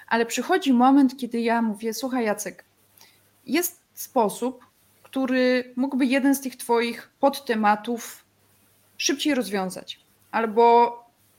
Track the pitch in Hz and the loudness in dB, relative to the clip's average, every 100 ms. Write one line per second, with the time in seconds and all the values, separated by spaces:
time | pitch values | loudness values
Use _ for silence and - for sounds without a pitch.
0 | - 226 233 240 240 370 320 240 254 277 | -4 -2 -2 -4 -2 0 2 4 6 6
1 | 269 269 240 233 233 233 226 208 226 214 | 4 0 -8 -4 0 0 -2 -4 -8 -6
2 | 269 254 220 202 185 - - _ _ _ | -6 -4 -2 -4 -6 -14 -20 _ _ _
3 | _ _ _ _ - 294 349 - _ - | _ _ _ _ -4 -2 -2 -8 _ -18
4 | - 262 214 190 240 254 _ _ _ _ | -6 0 0 0 -6 -8 _ _ _ _
5 | - 269 262 254 254 254 247 247 277 277 | -10 -6 -2 2 2 0 -2 -6 -4 0
6 | 262 269 269 277 262 - - 233 233 240 | 0 2 2 0 -2 -10 -2 -2 -2 -6
7 | - - 277 - - 220 208 208 208 240 | -14 -2 -2 0 -6 0 2 0 -2 -8
8 | - - _ _ _ _ _ _ _ - | -10 -18 _ _ _ _ _ _ _ -6
9 | - 269 302 262 190 202 185 185 - - | -4 -2 -2 -2 -2 -4 -6 -8 -16 -20
10 | _ _ _ 220 226 214 233 233 240 240 | _ _ _ -2 -2 4 6 6 4 0
11 | - _ _ | -18 _ _